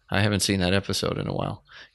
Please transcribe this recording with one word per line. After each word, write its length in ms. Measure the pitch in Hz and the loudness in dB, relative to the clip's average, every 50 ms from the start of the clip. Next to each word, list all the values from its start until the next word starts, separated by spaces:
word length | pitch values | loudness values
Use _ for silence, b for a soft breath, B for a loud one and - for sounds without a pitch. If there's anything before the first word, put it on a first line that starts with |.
| _ - | _ -2
I 120 | - 98 | 0 2
haven't 180 | 101 107 104 98 | 2 4 2 2
seen 180 | - - 101 98 | 2 2 2 2
that 120 | 92 90 92 | 2 2 2
episode 440 | 98 98 - 95 - - - - - | 2 0 -2 -2 -2 -2 -2 -2 -2
in 100 | - - | -4 -4
a 60 | 50 | -2
while. 300 | - - 50 - - - B B B B B B | -2 -4 -4 -6 -8 -12 B B B B B B